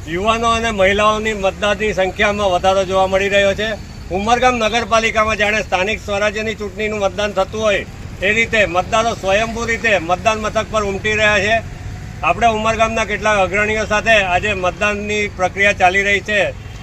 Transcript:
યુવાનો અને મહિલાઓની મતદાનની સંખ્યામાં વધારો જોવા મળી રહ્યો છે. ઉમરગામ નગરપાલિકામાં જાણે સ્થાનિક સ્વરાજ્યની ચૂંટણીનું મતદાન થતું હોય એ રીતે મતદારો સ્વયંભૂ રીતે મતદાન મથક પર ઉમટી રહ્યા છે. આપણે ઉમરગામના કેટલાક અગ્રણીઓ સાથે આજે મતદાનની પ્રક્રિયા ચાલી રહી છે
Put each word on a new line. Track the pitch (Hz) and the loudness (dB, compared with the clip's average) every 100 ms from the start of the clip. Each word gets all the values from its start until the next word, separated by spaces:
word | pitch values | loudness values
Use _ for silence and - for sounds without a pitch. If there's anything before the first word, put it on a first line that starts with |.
| 147 | -8
યુવાનો | 170 214 226 233 | -4 0 0 2
અને | 226 226 | 0 0
મહિલાઓની | 208 190 202 214 214 220 | 2 2 4 2 2 -2
મતદાનની | 208 190 180 208 202 214 | -2 -2 0 -2 0 -2
સંખ્યામાં | 175 185 185 214 208 196 | 0 0 0 0 2 2
વધારો | 175 190 196 | 2 2 2
જોવા | 185 190 190 | 2 2 2
મળી | 190 196 | 2 2
રહ્યો | 202 196 | 2 2
છે. | 196 220 202 - - - | 0 -4 -6 -10 -14 -6
ઉમરગામ | 180 214 240 254 | -2 2 4 4
નગરપાલિકામાં | 240 214 240 214 226 226 214 214 208 | 2 0 0 0 0 2 0 0 0
જાણે | 208 214 | 0 0
સ્થાનિક | - 185 196 214 | 0 -2 0 -4
સ્વરાજ્યની | 208 202 208 208 220 | -4 -2 -2 -2 -4
ચૂંટણીનું | 208 208 185 214 214 | -6 -8 -6 -4 -2
મતદાન | 196 185 208 | -2 -2 -2
થતું | 190 190 220 | -2 -2 0
હોય | 220 185 107 - - - | 0 0 -2 -12 -14 -4
એ | 190 | 0
રીતે | 220 226 226 180 | 0 2 2 2
મતદારો | 175 180 220 226 | 0 0 0 0
સ્વયંભૂ | 180 190 202 226 220 | -2 0 0 0 -4
રીતે | 226 220 226 185 | -4 -2 2 0
મતદાન | 165 180 214 214 | 0 0 0 0
મથક | 214 220 208 | -2 -2 -2
પર | 214 | -2
ઉમટી | 202 190 208 | -2 -2 -2
રહ્યા | 214 214 208 | 2 2 2
છે. | 208 226 - - - - - - | 2 0 -2 -12 -12 -12 -12 -4
આપણે | 160 208 233 | 0 2 2
ઉમરગામના | 214 220 220 220 226 | 2 0 2 0 0
કેટલાક | 208 202 214 202 | -2 -2 0 2
અગ્રણીઓ | 185 202 214 220 | 2 2 0 0
સાથે | 208 208 220 | 0 0 4
આજે | 214 190 180 208 | 2 4 0 0
મતદાનની | 190 180 170 208 202 208 208 202 | -2 -2 0 -2 -2 -4 -4 -4
પ્રક્રિયા | 180 180 190 202 | -2 -2 2 2
ચાલી | 196 180 196 | 4 4 4
રહી | 202 196 | 2 0
છે | 214 208 156 - - - | 0 0 0 -4 -14 -10